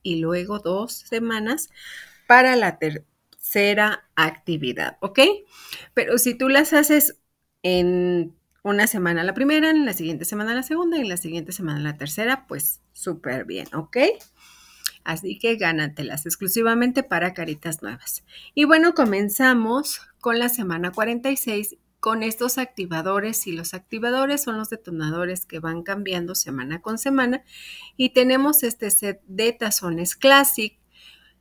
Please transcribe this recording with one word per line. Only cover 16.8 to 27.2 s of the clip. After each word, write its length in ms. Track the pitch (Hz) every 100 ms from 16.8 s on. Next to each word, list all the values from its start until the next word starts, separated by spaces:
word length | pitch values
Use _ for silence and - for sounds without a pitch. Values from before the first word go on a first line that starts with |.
| 247 262
para 320 | 262 170 180 180
caritas 480 | 160 151 165 151
nuevas. 420 | 202 - - - - - - -
Y 100 | 294
bueno, 300 | 320 339 339
comenzamos 1080 | 233 196 202 - 262 240 220 262 302 - - _
con 200 | 233 233
la 100 | 240
semana 420 | 240 190 165 180
cuarenta 380 | 196 220 240 269
y 80 | 269
seis, 380 | 233 208 208 - _ _
con 240 | 220 220
estos 340 | 220 220 247 -
activadores. 880 | 247 - 175 160 185 196 214 220 190
Y 60 |
los 240 | 165 170 185
activadores 640 | - 226 233 262 269 285
son 160 | 247 220
los 140 | 214
detonadores 760 | 220 - 165 156 170 180 185 -
que 140 | 160
van 240 | 160 170
cambiando 500 | 170 202 196 180 175
semana 480 | 185 - 131 127 165
con 160 | 214 220
semana. 460 | 277 269